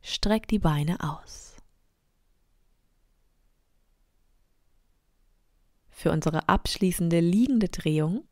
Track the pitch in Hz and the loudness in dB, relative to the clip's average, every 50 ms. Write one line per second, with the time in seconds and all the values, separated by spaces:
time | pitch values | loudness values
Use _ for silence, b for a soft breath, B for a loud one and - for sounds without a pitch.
0 | - - - - - 202 214 220 - - 220 208 185 165 151 147 147 156 202 - | -10 -10 -6 -2 0 0 0 0 0 -2 -2 2 2 2 2 2 0 -2 -2 -4
1 | - 156 151 - - - - - - - - - - _ _ _ _ _ _ _ | -4 -8 -8 -8 -14 -20 -20 -20 -20 -20 -20 -20 -20 _ _ _ _ _ _ _
2 | _ _ _ _ _ _ _ _ _ _ _ _ _ _ _ _ _ _ _ _ | _ _ _ _ _ _ _ _ _ _ _ _ _ _ _ _ _ _ _ _
3 | _ _ _ _ _ _ _ _ _ _ _ _ _ _ _ _ _ _ _ _ | _ _ _ _ _ _ _ _ _ _ _ _ _ _ _ _ _ _ _ _
4 | _ _ _ _ _ _ _ _ _ _ _ _ _ _ _ _ _ _ _ _ | _ _ _ _ _ _ _ _ _ _ _ _ _ _ _ _ _ _ _ _
5 | _ _ _ _ _ _ _ _ _ _ _ _ _ _ _ _ _ - - - | _ _ _ _ _ _ _ _ _ _ _ _ _ _ _ _ _ -20 -20 -2
6 | - 165 156 160 - 160 156 156 - - 185 196 - - - - - 185 175 - | 0 0 0 2 -2 -2 -4 -2 0 0 0 0 0 -4 -4 0 0 0 0 0
7 | 175 165 170 170 170 170 180 208 247 269 269 226 202 175 - - - 160 156 156 | 0 2 2 2 4 4 4 2 2 2 2 2 0 0 -4 -4 -2 0 0 2
8 | 151 160 185 262 339 _ | 0 0 -2 -4 -8 _